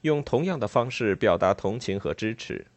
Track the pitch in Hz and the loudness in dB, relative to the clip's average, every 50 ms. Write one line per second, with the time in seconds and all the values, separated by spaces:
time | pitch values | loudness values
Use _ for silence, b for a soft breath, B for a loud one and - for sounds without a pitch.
0 | _ 156 151 147 139 - - 120 160 190 185 147 117 104 - 131 117 127 123 - | _ 0 0 0 0 0 0 0 0 0 -2 -2 -4 0 0 0 0 0 -2 0
1 | 123 107 95 - - 107 87 87 95 92 101 - - 98 104 123 - - 95 98 | 2 2 2 4 4 4 4 4 4 2 2 2 0 -4 -4 -4 -4 -4 -4 -4
2 | - 76 73 - - 110 113 113 - - - 50 50 _ _ | -2 -4 -4 -4 -4 -6 -6 -6 -8 -8 -8 -10 -10 _ _